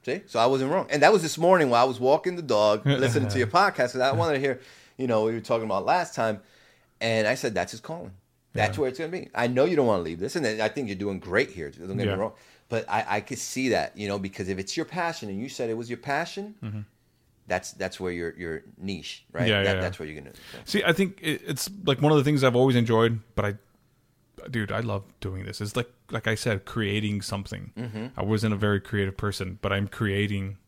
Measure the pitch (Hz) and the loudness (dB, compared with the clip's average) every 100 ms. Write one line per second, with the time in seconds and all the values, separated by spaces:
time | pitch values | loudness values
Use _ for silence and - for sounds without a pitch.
0 | - 170 - 117 120 135 131 180 147 147 | -6 -8 -4 2 4 4 2 0 0 6
1 | 151 214 160 - 170 185 143 117 131 117 | 6 6 2 2 6 6 6 6 4 4
2 | 127 156 185 180 147 104 107 107 139 139 | 4 4 2 -6 0 4 4 4 2 2
3 | 135 117 104 101 98 175 196 180 123 131 | 2 2 0 0 2 4 4 2 0 2
4 | 127 135 165 139 139 123 - - - - | 2 2 2 2 0 -4 -10 -20 -20 -6
5 | 131 110 110 113 110 117 110 98 95 175 | 0 2 2 0 0 -2 0 -2 2 0
6 | 170 - 113 101 _ _ _ _ _ _ | 0 -2 -2 -2 _ _ _ _ _ _
7 | 113 110 107 131 120 95 87 113 - 165 | 0 2 2 0 -2 -2 -4 -6 -12 -12
8 | 160 95 _ _ _ 110 107 123 131 127 | -12 -18 _ _ _ -2 0 0 -2 -2
9 | 160 180 - 110 123 127 156 160 123 98 | -8 -8 -6 -2 0 4 4 4 4 2
10 | 82 82 110 180 127 107 110 143 117 95 | 0 -6 -6 -2 -2 0 -2 -2 -6 -4
11 | 101 95 92 101 - 95 73 - 90 98 | -4 -4 0 0 0 -4 -12 -10 -6 -2
12 | 101 95 107 - - _ _ 117 - 104 | 0 0 -4 -6 -20 _ _ -4 -2 -2
13 | - 104 101 120 - 131 131 95 73 - | 0 -2 -4 -10 -8 -4 0 2 0 -6
14 | 101 101 95 - 95 95 98 - 156 175 | -6 -4 -6 -6 -6 -4 -4 -6 -4 -4
15 | 170 160 107 98 131 - 120 110 117 117 | -4 -6 -8 -8 -8 -6 -4 -4 -6 -10
16 | 139 143 170 - 208 208 110 104 104 _ | -4 -4 -4 -8 -12 -12 -10 -10 -12 _
17 | _ _ _ _ - 90 - - 92 - | _ _ _ _ -6 -6 -6 -8 -8 -4
18 | 92 85 85 82 85 80 - - 95 90 | -6 -4 -6 -8 -8 -8 -12 -12 -8 -8
19 | - - _ 85 110 104 98 95 90 92 | -10 -16 _ -2 0 2 2 0 -2 -6
20 | 78 76 69 - - - - 202 - 165 | -10 -12 -16 -20 -18 -18 -4 0 2 2
21 | 190 - 160 139 - 143 - 202 - 131 | 0 -2 -6 -6 -6 -6 -6 -4 -2 2
22 | 147 151 135 147 131 120 135 123 117 113 | 6 6 4 4 4 6 6 4 4 4
23 | 117 113 - - 104 104 _ _ _ _ | 4 0 -4 -4 -4 -6 _ _ _ _
24 | _ _ _ - - 120 101 107 117 101 | _ _ _ -20 -6 -4 -2 -2 -2 -4
25 | 98 _ 101 95 101 - 101 123 120 _ | -6 _ -8 -8 -10 -6 -4 -2 -4 _
26 | _ 113 113 107 123 101 - 117 104 104 | _ -4 -2 0 0 -2 -2 -4 0 0
27 | 107 104 - 101 101 98 95 - 120 107 | 0 -2 -4 -8 -8 -12 -12 -12 -10 -8
28 | 123 - 98 110 110 101 104 101 - 104 | -10 -6 -2 0 0 2 2 0 0 -2
29 | 98 - 104 98 92 95 101 98 101 - | -2 -2 -6 -4 -8 -6 -2 0 -2 -2
30 | 107 98 101 101 98 98 | -2 0 0 -2 -6 -10